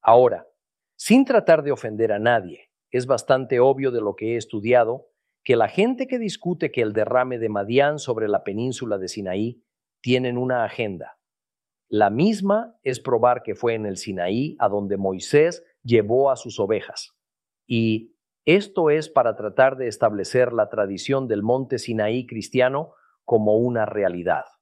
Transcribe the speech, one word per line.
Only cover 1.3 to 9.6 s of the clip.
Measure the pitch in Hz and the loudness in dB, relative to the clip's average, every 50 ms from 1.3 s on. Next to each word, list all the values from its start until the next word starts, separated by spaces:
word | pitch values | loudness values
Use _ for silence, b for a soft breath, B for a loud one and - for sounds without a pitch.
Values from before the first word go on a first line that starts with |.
| 254 214 - - 165 156 | 2 2 6 4 4 4
de | 143 143 | 4 -2
ofender | 135 120 - 113 107 104 113 107 | -4 -4 -4 -8 -2 0 0 0
a | 104 101 | 0 2
nadie, | 107 120 120 113 92 87 - - _ _ _ _ _ _ | 2 2 2 2 0 -4 -16 -20 _ _ _ _ _ _
es | - 127 123 | -4 -4 0
bastante | 131 135 113 - - 139 131 131 117 135 120 | 0 -2 -2 2 0 0 0 2 0 2 4
obvio | 123 135 135 135 135 131 | 4 4 4 2 -2 -2
de | 120 117 | -2 -2
lo | 104 104 95 | -4 -4 -6
que | - 110 113 117 | -4 -6 -4 -4
he | |
estudiado | 117 110 _ - 107 101 117 123 123 117 110 123 131 - _ _ _ _ _ _ _ _ | -4 -6 _ -10 -6 0 4 4 4 4 2 -2 -6 -10 _ _ _ _ _ _ _ _
que | - 123 | 0 2
la | 117 110 98 | 2 2 0
gente | - - 202 247 262 240 262 | 2 0 0 0 0 -4 -4
que | 262 262 247 | -6 -4 -4
discute | 226 196 - - - 175 180 - 170 151 | -4 -6 -8 -6 -6 -6 -4 -4 -4 -4
que | - 131 | -2 -2
el | 117 107 | -2 0
derrame | 104 107 104 - 120 127 127 127 127 117 | 0 -2 -2 0 0 0 0 0 -4 -6
de | 113 107 | -4 -4
Madián | 104 101 101 104 120 131 139 147 151 147 | -4 -4 -4 0 2 2 2 2 0 -4
sobre | - 135 117 110 110 104 | -6 -6 -4 -4 -2 -2
la | 101 98 - | -2 -2 -2
península | 104 98 107 120 131 120 - 127 113 104 98 | -4 -6 -4 -4 -4 -6 -6 -6 -6 -6 -6
de | 95 90 | -6 -8
Sinaí | - 107 98 92 92 98 110 120 120 _ | -10 -8 -8 -6 -4 -4 -4 -6 -6 _